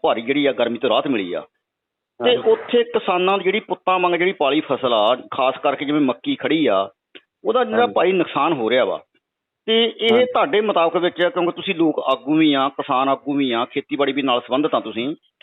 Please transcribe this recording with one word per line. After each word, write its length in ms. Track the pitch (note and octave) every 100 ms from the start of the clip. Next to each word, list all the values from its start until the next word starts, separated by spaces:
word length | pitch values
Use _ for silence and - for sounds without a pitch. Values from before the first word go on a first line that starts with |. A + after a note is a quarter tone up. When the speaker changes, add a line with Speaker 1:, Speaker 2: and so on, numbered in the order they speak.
Speaker 1:
ਭਾਰੀ 180 | D#3+ A2+
ਜਿਹੜੀ 240 | A#2 C#3+ C#3
ਆ 60 |
ਗਰਮੀ 260 | A#2+ A#2 A#2
ਤੋਂ 120 | B2+
ਰਾਹਤ 180 | A#2 C#3+
ਮਿਲੀ 260 | A#2 F2+
ਆ, 80 | E2 - _ _ _ _ _ _ -
ਤੇ 120 | A#3+ A#3+
Speaker 2:
ਹਾਂਜੀ। 160 | A3
Speaker 1:
ਉੱਥੇ 320 | A3 - A#3+
ਕਿਸਾਨਾਂ 540 | A#3 A3+ - F3+ F#3 G3
ਦੀ 60 |
ਜਿਹੜੀ 160 | F3+ G#3
ਪੁੱਤਾਂ 400 | - F3+ - F#3
ਵਾਂਗ 140 | F3+
ਜਿਹੜੀ 180 | F3 F3+
ਪਾਲੀ 300 | F#3+ C#3 D3+
ਫਸਲ 320 | D3 B2+ B2+
ਆ, 240 | A2+ G#2 B2+ -
ਖਾਸ 240 | - C3 B2+
ਕਰਕੇ 220 | D3 C3+ C#3+
ਜਿਵੇਂ 160 | D3+
ਮੱਕੀ 340 | C3+ A#2+ C#3+ C3+
ਖੜੀ 320 | B2 D#3+ C3+
ਆ, 220 | F#2+ G2 - _ - _ _
ਉਹਦਾ 200 | F#3 A#3
ਜਿਹੜਾ 180 | A#3 A3
Speaker 2:
ਹਾਂਜੀ। 120 | A#3+
Speaker 1:
ਭਾਰੀ 180 | G3 F3
ਨੁਕਸਾਨ 420 | F#3+ D#3+ D3 D3+
ਹੋ 160 | D3 A2
ਰਿਹਾ 160 | B2+ G2+
ਵਾ, 180 | D#2 - _ _ _ _ _ -
ਤੇ 180 | A3+ A#3
ਇਹ 240 | - A3
Speaker 2:
ਹਾਂਜੀ। 140 | A3+ B3
Speaker 1:
ਤੁਹਾਡੇ 360 | B3 F3+ G3+
ਮੁਤਾਬਕ 340 | G#3+ F3+ E3 F3
ਵਿੱਚ, 180 | F3 E3
ਕਿਉਂਕਿ 360 | F3 F3 E3+
ਤੁਸੀਂ 240 | F3+ F#3+ E3+
ਲੋਕ 240 | E3 D#3
ਆਗੂ 360 | - C3 B2 D#3
ਵੀ 180 | D#3
ਆ, 160 | C#3 C3+
ਕਿਸਾਨ 400 | - C#3+ C3 C3+
ਆਗੂ 240 | C3+ C3+
ਵੀ 180 | C#3+ C3+
ਆ, 140 | A#2 B2+
ਖੇਤੀਬਾੜੀ 460 | C#3 - C#3+ C#3
ਵੀ 100 | C3+
ਨਾਲ 200 | C3+ B2
ਸੰਬੰਧਿਤ 340 | - B2+ D3+ B2+
ਆ 40 |
ਤੁਸੀਂ, 360 | G#2 G#2+ B2+ E3 _ _